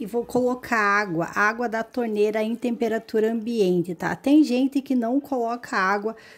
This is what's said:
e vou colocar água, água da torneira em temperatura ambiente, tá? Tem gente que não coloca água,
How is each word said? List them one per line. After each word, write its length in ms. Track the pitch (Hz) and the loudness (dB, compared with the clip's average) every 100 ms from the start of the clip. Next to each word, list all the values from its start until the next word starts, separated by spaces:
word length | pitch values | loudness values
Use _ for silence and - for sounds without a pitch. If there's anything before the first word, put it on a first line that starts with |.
e 40 | |
vou 200 | 202 233 | -6 -6
colocar 520 | 233 247 247 247 - 226 | -2 0 0 -2 -2 0
água, 500 | 202 202 208 165 165 | 2 2 0 -2 -2
água 360 | - 208 226 240 | 0 0 0 -2
da 160 | 226 | -4
torneira 580 | 226 254 233 208 214 220 | -4 -6 -2 0 2 0
em 140 | 220 233 | -2 -2
temperatura 760 | 240 233 233 226 220 220 220 | -4 -2 -2 -2 -2 0 0
ambiente, 640 | 226 214 233 185 180 175 | 0 -2 0 2 2 0
tá? 220 | 170 165 170 | -4 -6 -2
Tem 260 | 269 302 | 4 6
gente 400 | 254 247 269 277 | 6 2 0 0
que 140 | 262 254 | -2 0
não 240 | 226 277 | 0 -2
coloca 560 | 285 254 226 240 - 214 | -2 -2 -2 -4 -4 0
água, 400 | 190 208 208 220 - | 2 0 -2 -8 -16